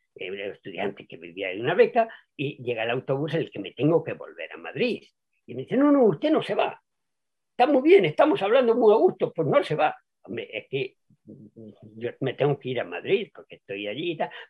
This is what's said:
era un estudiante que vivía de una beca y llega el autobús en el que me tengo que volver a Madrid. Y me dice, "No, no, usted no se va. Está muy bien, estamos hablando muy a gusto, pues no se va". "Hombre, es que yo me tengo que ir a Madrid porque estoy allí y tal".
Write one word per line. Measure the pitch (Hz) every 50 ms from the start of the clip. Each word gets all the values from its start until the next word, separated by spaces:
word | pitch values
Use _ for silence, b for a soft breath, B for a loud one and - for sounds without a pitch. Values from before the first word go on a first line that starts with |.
| _ _ -
era | - 95 90 98
un | 101 101 98 90
estudiante | - - 98 90 87 101 101 101 - -
que | - -
vivía | 85 82 85 82 95 98 92
de | 92 104
una | 120 147 180
beca | 208 233 - - 240 - - B B B B _
y | - 143 143 156 - 127
llega | 117 120 110 110
el | 117
autobús | 117 131 - - 135 139 151 160 151
en | 165
el | 120 -
que | - 104
me | 98 - -
tengo | - 131 156 170 - -
que | - 104
volver | - 67 76 80 82 80 80 78
a | 82
Madrid. | 85 - - 143 220 247 196 - - _ _ _ _ _ _ _ _
Y | - -
me | 127 127
dice, | - 196 254
"No, | 285 294
no, | 285 277 240
usted | 208 156 156 - 302
no | 320 233 -
se | - 208
va. | - - - - - _ _ _ _ _ _ _ _ _ _ _ _ _ _ _
Está | - 240 302
muy | 285 254 262
bien, | 320 370 392 185
estamos | 151 156 - 311 302 - - 190
hablando | 202 226 226 254 226 226
muy | 247 226 214 208
a |
gusto, | 233 330 370 - - 165 151 -
pues | - 156 139
no | - 190 190
se | - 151
va". | 151 151 147 - - _ _ _ _ -
"Hombre, | - 104 113 104 - -
es | 107 - _
que | - 139 127 - _ _ _ _ _ _ _
yo | 107 - - 107 104 _ 113 110 107 - _ - 104 107 113 117 117 - -
me | 139 127 117
tengo | - 135 147 139 -
que | - 127
ir | 123 117
a | 101
Madrid | 87 87 87 98 123 185 233 196 151 _
porque | - - - 87
estoy | 80 _ - 98 101 104
allí | 101 107 135 165 175 160
y |
tal". | 156 170 - B B B B